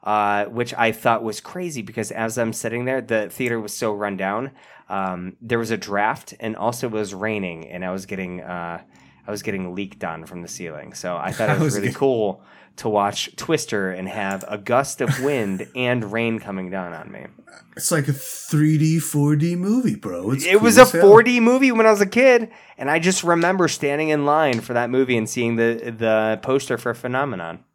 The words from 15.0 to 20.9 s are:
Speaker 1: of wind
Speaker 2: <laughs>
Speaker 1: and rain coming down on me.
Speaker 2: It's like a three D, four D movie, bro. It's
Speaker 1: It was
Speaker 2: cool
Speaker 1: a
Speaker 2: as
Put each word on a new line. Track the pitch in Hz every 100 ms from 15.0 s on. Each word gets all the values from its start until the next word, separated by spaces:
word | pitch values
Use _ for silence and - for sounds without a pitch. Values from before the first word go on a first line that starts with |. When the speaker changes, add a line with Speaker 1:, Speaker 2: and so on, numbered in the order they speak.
Speaker 1:
of | 131 131
wind | 135 139 104 95 -
Speaker 2:
<laughs> |
Speaker 1:
and | 127 127 123 107
rain | 110 117 113
coming | 101 95 92
down | 95 90
on | 80 -
me. | - - - - - _
Speaker 2:
It's | - -
like | 160 135
a |
three | 135 - - - 151 151 156
D, | 156 165
four | - 147 143
D | 151 170 175
movie, | 185 240 226
bro. | 107 104 87 95
It's | 135
Speaker 1:
It | 165 196
was | 226
Speaker 2:
cool | 220
Speaker 1:
a |
Speaker 2:
as | 254